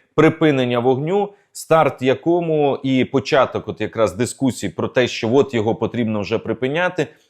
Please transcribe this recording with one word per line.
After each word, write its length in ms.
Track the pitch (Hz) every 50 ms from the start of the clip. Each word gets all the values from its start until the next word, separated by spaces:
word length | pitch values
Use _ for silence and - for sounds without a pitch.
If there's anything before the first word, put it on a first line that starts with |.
| _ _ -
припинення 640 | - 147 156 160 - 165 151 139 131 127 123 120 120
вогню, 540 | 120 127 131 127 147 160 190 208 202 202 - _ _ _
старт 500 | - - - - 160 160 151 131 131 -
якому 800 | 127 135 127 - - 165 170 175 170 160 156 151 147 139 131 - -
і 220 | 131 131 131 120
початок 640 | - - 135 - - 156 135 123 - - 101 -
от 140 | 107 87 -
якраз 320 | 107 98 - 113 110 98 87
дискусій 560 | 101 120 - - - 135 127 107 - - 95
про 180 | - - 110
те, 200 | 107 - 127 123
що 260 | - - - - 110 120
от 200 | 143 135 - -
його 220 | 113 104 113 107
потрібно 460 | - 113 101 - 120 120 110 107 104
вже 180 | 101 87 113 101
припиняти, 680 | - 113 107 - 127 131 143 170 180 180 180 165 143 - - _ _